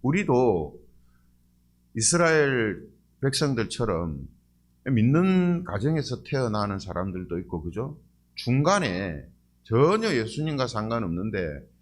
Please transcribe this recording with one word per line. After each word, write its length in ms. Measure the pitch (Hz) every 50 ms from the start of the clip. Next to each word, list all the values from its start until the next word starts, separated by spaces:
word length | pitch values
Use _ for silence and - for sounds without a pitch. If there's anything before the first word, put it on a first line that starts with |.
| -
우리도 760 | 123 147 190 208 85 135 123 127 120 101 85 78 71 - - - - _ - _ _ _ _ _ _ _ _ _ _ _ _ _ _ _ _ _ _ _
이스라엘 880 | 110 110 - 165 170 170 165 160 156 147 139 135 123 113 107 92 78 - - - _ _ _ _ _ -
백성들처럼 1040 | 139 139 - 160 143 135 117 110 95 - - 123 107 95 82 87 85 76 69 67 64 - _ _ _ _ _ _ _ _ _ _ - 135
믿는 720 | 113 107 120 139 160 180 190 185 185 180 180 180 170 180
가정에서 600 | - - 98 101 143 160 160 135 120 127 - -
태어나는 540 | - - 135 127 117 104 107 104 104 101 95
사람들도 600 | 90 - 87 87 92 98 87 92 92 87 87 87
있고, 240 | 90 90 - 85 76
그죠? 360 | 85 80 95 120 143 147 - - _ _ _ _ _ _
중간에 920 | - - - 120 135 143 165 196 202 175 117 90 87 98 92 80 71 65 - - _ _ _ _ _ _
전혀 500 | - 113 117 139 160 196 220 226 220 170
예수님과 520 | 123 110 110 - 143 151 160 151 139 127
상관없는데 1000 | 120 - 110 107 110 113 117 110 87 82 87 98 110 104 101 90 78 73 69 - - _ _